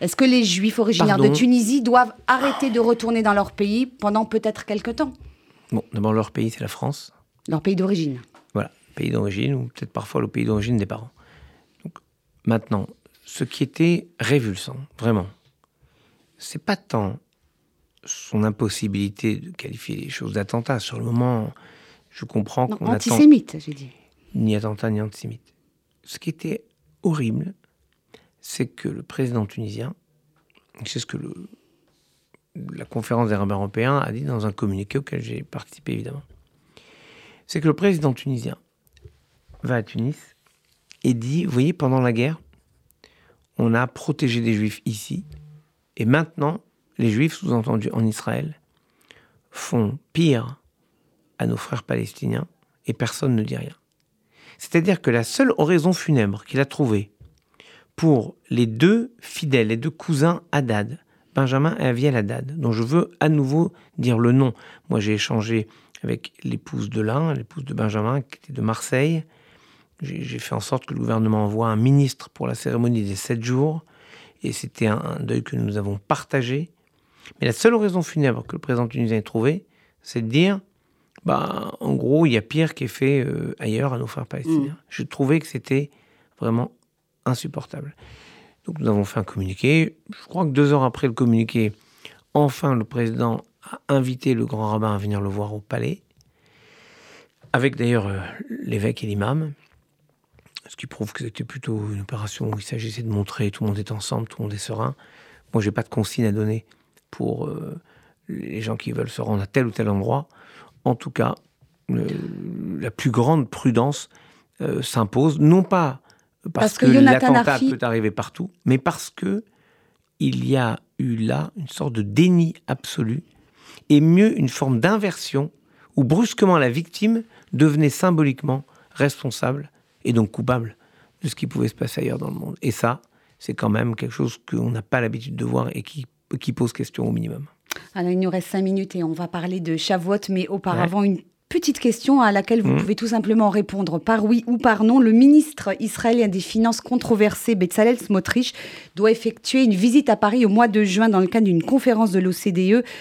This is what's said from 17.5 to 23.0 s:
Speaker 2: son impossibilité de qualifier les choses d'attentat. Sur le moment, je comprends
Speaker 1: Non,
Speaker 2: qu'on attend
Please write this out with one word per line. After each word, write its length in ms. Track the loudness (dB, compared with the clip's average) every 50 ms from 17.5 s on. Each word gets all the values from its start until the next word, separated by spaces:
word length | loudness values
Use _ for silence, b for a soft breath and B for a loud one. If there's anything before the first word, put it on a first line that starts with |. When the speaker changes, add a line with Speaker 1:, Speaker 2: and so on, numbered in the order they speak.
| _ _ _ _ _ _ _ _ _ _
Speaker 2:
son 400 | _ -12 -12 -12 -10 -4 -2 0
impossibilité 920 | 0 0 0 -2 -4 -4 -4 -4 -4 -4 -2 -2 -2 -4 -4 -4 -4 -4 -4
de 140 | -4 -8 -14
qualifier 440 | -16 -14 -14 -14 -14 -14 -12 -10 -10
les 140 | -10 -10 -10
choses 240 | -10 -10 -8 -6
d'attentat. 480 | -4 -6 -6 -4 -4 -4 -2 -2 -4 -4
Sur 180 | -4 -8 -8 -8
le 60 | -4
moment, 480 | -2 0 0 2 2 0 -2 -4 -6 -10 b b b b b b b b b b _
je 140 | -18 -16 -12
comprends 420 | -6 -4 -4 -4 -2 -2 -2 -2
Speaker 1:
Non, 120 | -2 -2 -4
Speaker 2:
qu'on 80 | -2
attend 280 | -2 -2 0